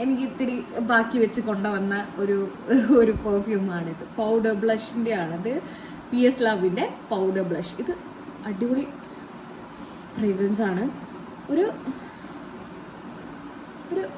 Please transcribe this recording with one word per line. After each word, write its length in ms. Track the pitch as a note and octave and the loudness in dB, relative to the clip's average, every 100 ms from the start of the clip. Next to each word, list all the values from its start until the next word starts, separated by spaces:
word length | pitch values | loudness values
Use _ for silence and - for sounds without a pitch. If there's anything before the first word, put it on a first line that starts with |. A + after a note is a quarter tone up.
എനിക്ക് 220 | B3+ B3+ C4 | 0 2 0
ഇത്തിരി 260 | - B3+ B3 - - A#3 | -2 -2 -2 -4 -2 4
ബാക്കി 260 | A3+ A3+ B3 | 4 4 4
വെച്ച് 180 | A3 - A3 | 4 2 0
കൊണ്ടുവന്ന 460 | G3 G#3 G3+ G3 G3+ G3+ - | 0 0 0 0 0 -2 -2
ഒരു, 140 | G3 G3+ G3 - - C4+ A3+ C4 | 2 2 0 -4 4 4 8 8
ഒരു 120 | A3 G#3 | 8 6
പെർഫ്യൂമാണിത്. 800 | G#3+ G3+ G#3+ G3+ F#3+ F3 E3+ D#3+ - - | 2 2 2 0 0 -2 -4 -6 -8 -2
പൗഡർ 360 | G#3+ A3+ A3 G#3 | 2 4 4 4
ബ്ലഷിൻ്റെ 500 | A3+ A3 - A3+ A3+ G#3 | 4 2 0 -2 0 0
ആണത്. 300 | E3 E3+ G#3+ C#4+ - - - - - | -2 -2 -2 -2 -4 -10 -14 -14 -2
പി 100 | B3 B3 | 6 6
എസ് 140 | C4 A3+ | 6 4
ലവിൻ്റെ 380 | G#3 F#3 F#3+ G#4 - - | 4 2 2 0 -4 -4
പൗഡർ 340 | G3+ F#3+ F#3+ F3 | 0 2 2 0
ബ്ലഷ്. 240 | E3 - - | -2 -4 -6
ഇത് 100 | - F4 - - - - G3+ | -4 -4 -8 -14 -14 -10 -6
അടിപൊളി 380 | F#3+ A#3+ C4 - - - - - - - - - - - - - - | -2 2 2 0 -6 -14 -14 -14 -14 -14 -14 -14 -14 -14 -14 -10 0
ഫ്രേഗ്രൻസ് 460 | G#3 F#3+ G3 G#3 G#3 | 2 4 2 2 2
ആണ്. 140 | F#3 C4 - - - - - - | 2 0 -4 -10 -14 -14 -12 -2
ഒരു, 140 | D4 G#4 - - - - - - - - - - - - - - - - - - - - - - | 2 2 0 -6 -8 -10 -14 -14 -14 -14 -14 -14 -14 -14 -14 -14 -14 -14 -14 -14 -14 -14 -14 -6
ഒരു 100 | F#4+ F#4+ | -4 -4